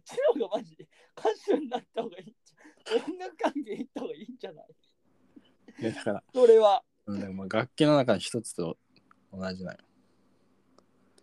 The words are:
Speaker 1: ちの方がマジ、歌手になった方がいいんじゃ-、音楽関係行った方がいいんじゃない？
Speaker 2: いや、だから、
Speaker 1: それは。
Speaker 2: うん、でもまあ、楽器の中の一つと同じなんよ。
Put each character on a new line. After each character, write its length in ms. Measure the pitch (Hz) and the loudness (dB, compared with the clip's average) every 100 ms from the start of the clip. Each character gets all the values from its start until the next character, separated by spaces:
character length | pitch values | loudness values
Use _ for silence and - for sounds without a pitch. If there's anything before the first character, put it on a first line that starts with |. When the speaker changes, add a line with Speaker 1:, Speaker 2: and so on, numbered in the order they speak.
| - | -8
Speaker 1:
ち 100 | - 587 311 | -2 0 0
の 100 | 208 | -2
方 20 | |
が 80 | 202 | -6
マ 40 | |
ジ、 240 | 170 160 - _ _ - | -8 -16 -20 _ _ -6
歌 120 | - 427 - | -4 -4 -2
手 60 | 320 | -2
に 80 | 277 | -2
な 100 | 240 | -8
っ 40 | - | -8
た 80 | - | -10
方 60 | - | -10
が 80 | 180 | -12
い 40 | |
い 60 | 202 | -20
ん 40 | _ _ | _ _
じ 80 | _ 302 _ - | _ -20 _ -4
ゃ-、 20 | 453 - | -2 -2
音 80 | 359 | -8
楽 180 | 370 339 | -12 -4
関 180 | 320 | -4
係 180 | 285 220 | -2 -6
行 160 | - - | -8 -8
っ 40 | |
た 80 | - | -8
方 60 | 247 | -10
が 80 | 214 | -10
い 40 | |
い 100 | 214 | -16
ん 60 | 247 | -14
じ 100 | 196 | -14
ゃ 60 | |
な 80 | 151 | -14
い？ 40 | - _ _ _ _ _ _ - _ _ - - | -20 _ _ _ _ _ _ -20 _ _ -20 -8
Speaker 2:
い 40 | |
や、 80 | 226 | -6
だ 120 | - | -4
か 100 | - | -4
ら、 100 | 202 - | -6 -4
Speaker 1:
そ 140 | 254 240 | 4 8
れ 120 | 220 | 8
は。 240 | 214 190 - _ - | 8 4 -2 _ -10
Speaker 2:
う 120 | 101 | -8
ん、 20 | |
で 60 | 98 | -8
も 60 | |
ま 100 | 95 95 | -10 -4
あ、 20 | |
楽 280 | 110 123 - | -2 -2 2
器 100 | 151 | 4
の 100 | 147 | 6
中 180 | 120 | 4
の 60 | 98 | 0
一 220 | - 120 | 0 -6
つ 120 | - | -6
と 240 | - 82 - _ _ _ _ _ | -6 -6 -8 _ _ _ _ _
同 220 | 95 92 | -10 -8
じ 100 | 92 | -8
な 100 | 90 | -10
ん 20 | - | -14
よ。 40 | _ _ _ _ _ _ _ _ _ _ _ _ _ _ | _ _ _ _ _ _ _ _ _ _ _ _ _ _